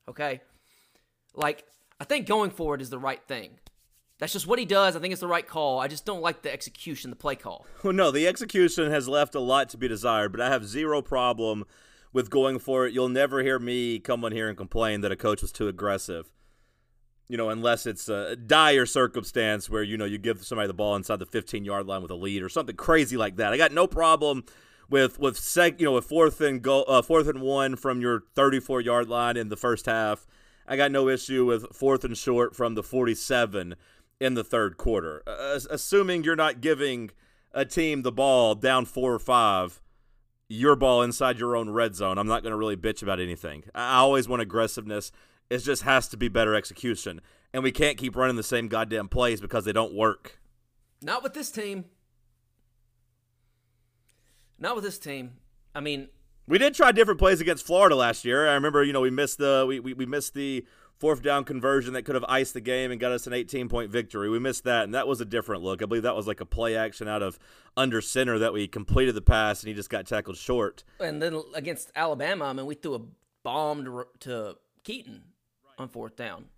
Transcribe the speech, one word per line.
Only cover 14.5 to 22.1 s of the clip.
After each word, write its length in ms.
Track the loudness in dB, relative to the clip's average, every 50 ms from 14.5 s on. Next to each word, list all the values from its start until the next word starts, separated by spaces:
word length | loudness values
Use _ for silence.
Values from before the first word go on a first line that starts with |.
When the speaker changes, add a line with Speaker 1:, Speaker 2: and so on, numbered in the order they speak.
| -6 -8
Speaker 2:
complain 420 | -8 -4 -2 -2 0 0 0 -2
that 100 | -2 -2
a 60 | -2
coach 240 | -2 0 0 0 0
was 120 | -2 -6
too 160 | -4 -4 -4 -4
aggressive. 640 | -4 -4 -4 -2 -2 -4 -4 -8 -10 -10 -12 _ _ _ _ _ _ _ _ _ _ _ _ _ _ _ _ _ _ _ _ -8
You 80 | -6
know, 120 | -4 -2 -2
unless 380 | -2 0 2 2 2 0 -2
it's 220 | -4 -8 -6 -6 -6
a 260 | -4 -4 -4 -6 -8
dire 520 | -4 2 4 6 8 8 8 6 6 4
circumstance 840 | 4 2 2 2 2 0 -4 -8 -4 -2 0 0 0 0 -2 -4 -4
where, 140 | -4 -4 -4
you 120 | -4 -4
know, 80 | -4 -4
you 140 | -4 -4 -4
give 260 | -2 -4 -4 -4 -6
somebody 220 | -8 -4 -4 -4
the 80 | -2 -2
ball 220 | -2 0 0 0
inside 240 | -2 -2 -4 -4 -6
the 60 | -6
fifteen-yard 600 | -6 -6 -6 -6 -6 -8 -8 -6 -4 -4 -4 -4
line 160 | -4 -6 -8
with 80 | -8 -8